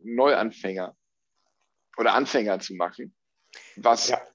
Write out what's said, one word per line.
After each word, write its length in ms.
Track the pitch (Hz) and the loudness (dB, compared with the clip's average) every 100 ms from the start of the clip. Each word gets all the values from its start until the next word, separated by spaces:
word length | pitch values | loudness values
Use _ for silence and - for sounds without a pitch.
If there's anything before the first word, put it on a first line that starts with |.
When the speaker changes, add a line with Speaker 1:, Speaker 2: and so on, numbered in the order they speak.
Speaker 1:
Neuanfänger 920 | 110 117 135 101 110 - 98 95 92 - _ _ _ _ _ _ _ _ _ - | -8 0 2 2 0 -6 -8 -8 -8 -12 _ _ _ _ _ _ _ _ _ 0
oder 180 | 113 | 2
Anfänger 460 | 113 135 135 104 95 | 2 2 0 0 -2
zu 160 | - 95 | -4 -4
machen, 400 | 87 - - _ _ _ _ - - - | -6 -6 -18 _ _ _ _ -20 -20 -2
was 320 | 117 117 - | 2 2 2
Speaker 2:
Ja. 120 | 123 - | -4 -6